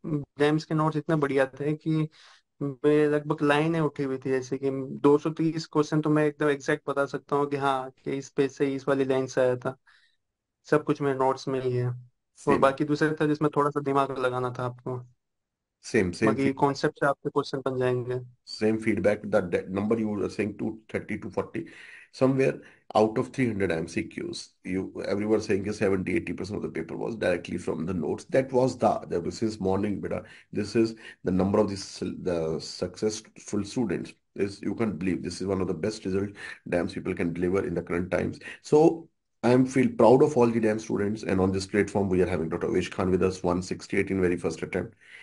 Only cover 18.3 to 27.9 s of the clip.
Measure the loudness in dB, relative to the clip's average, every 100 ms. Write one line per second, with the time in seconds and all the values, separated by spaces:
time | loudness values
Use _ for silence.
18.3 | _ -18 -2 0 2 0 2 2 0 0
19.3 | 0 0 -2 -2 -4 0 0 0 -2 -4
20.3 | -2 -4 -4 -6 -8 -8 -8 -6 -8 -6
21.3 | -6 -6 -8 -10 -16 -20 -20 -14 0 2
22.3 | 4 2 0 -12 -20 _ 2 4 2 -4
23.3 | -2 -2 0 -2 -2 -4 -6 -6 -8 -10
24.3 | -10 -14 _ -6 -4 -4 -6 -4 -2 0
25.3 | 0 2 -2 -2 0 0 2 0 -2 -2
26.3 | -8 -6 -6 -6 -8 -8 -8 -8 -2 -2
27.3 | -2 -4 -8 -6 -6 -4